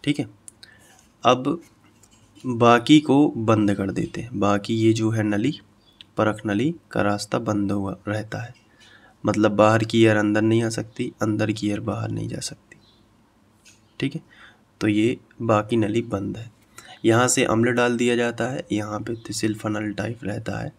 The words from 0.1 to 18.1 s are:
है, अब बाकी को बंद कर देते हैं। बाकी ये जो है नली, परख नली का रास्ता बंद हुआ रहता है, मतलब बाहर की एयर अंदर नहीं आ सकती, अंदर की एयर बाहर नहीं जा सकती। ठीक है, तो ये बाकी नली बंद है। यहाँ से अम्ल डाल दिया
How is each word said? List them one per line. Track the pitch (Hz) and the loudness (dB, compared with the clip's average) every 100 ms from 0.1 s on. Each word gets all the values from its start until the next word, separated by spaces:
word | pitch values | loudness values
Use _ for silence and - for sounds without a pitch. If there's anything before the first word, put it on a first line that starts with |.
| 147 | -4
है, | 113 - - _ - - _ - _ _ | -4 -10 -20 _ -20 -20 _ -20 _ _
अब | 117 127 139 143 - _ _ _ _ _ _ - | 2 2 2 -4 -8 _ _ _ _ _ _ -14
बाकी | 131 117 120 117 117 151 | -8 2 6 6 8 6
को | 151 139 147 | 6 4 4
बंद | - 110 110 104 98 | 0 0 2 2 0
कर | 98 | -2
देते | 92 85 - | -4 -6 -8
हैं। | - 101 | -10 -2
बाकी | 98 101 101 113 | 0 0 -2 2
ये | 113 | 2
जो | 113 110 | 2 0
है | 113 | 0
नली, | 107 104 123 165 - _ _ _ - - | -2 0 -2 -4 -14 _ _ _ -14 -2
परख | 110 104 110 | 0 0 -2
नली | 101 135 170 _ | 0 -2 -4 _
का | 113 | -4
रास्ता | 101 104 - 123 | -2 -2 -4 -6
बंद | 113 104 101 | -2 -2 -2
हुआ | 101 98 92 - | -4 -6 -8 -8
रहता | 107 104 107 | -8 -8 -10
है, | 117 - _ _ - - - _ | -10 -16 _ _ -20 -20 -20 _
मतलब | 110 104 107 | -2 2 2
बाहर | 101 107 113 | 6 4 4
की | 110 113 | 2 4
एयर | 110 107 | 4 4
अंदर | 104 104 | 2 2
नहीं | 110 113 | 2 2
आ | 117 | 0
सकती, | 110 110 - 123 - | -4 -10 -8 -8 -4
अंदर | 110 107 110 | -4 -2 -2
की | 107 104 | -2 -4
एयर | 104 | -4
बाहर | 113 104 110 | -6 -6 -6
नहीं | 110 110 | -6 -8
जा | 113 | -8
सकती। | - - _ - _ _ _ _ _ _ _ _ _ _ _ _ | -12 -14 _ -20 _ _ _ _ _ _ _ _ _ _ _ _
ठीक | 135 160 | -6 -6
है, | _ - - _ _ _ | _ -20 -20 _ _ _
तो | 107 | 0
ये | 104 113 127 _ _ | 2 0 -2 _ _
बाकी | 113 107 110 117 | 0 0 2 0
नली | 104 113 | 0 -2
बंद | 117 101 101 - | -4 -6 -6 -10
है। | - _ _ - - - 113 | -14 _ _ -20 -20 -4 2
यहाँ | 117 123 | 4 4
से | 127 127 | 2 2
अम्ल | 110 120 | 2 2
डाल | 120 120 120 | 2 0 2
दिया | 120 | 0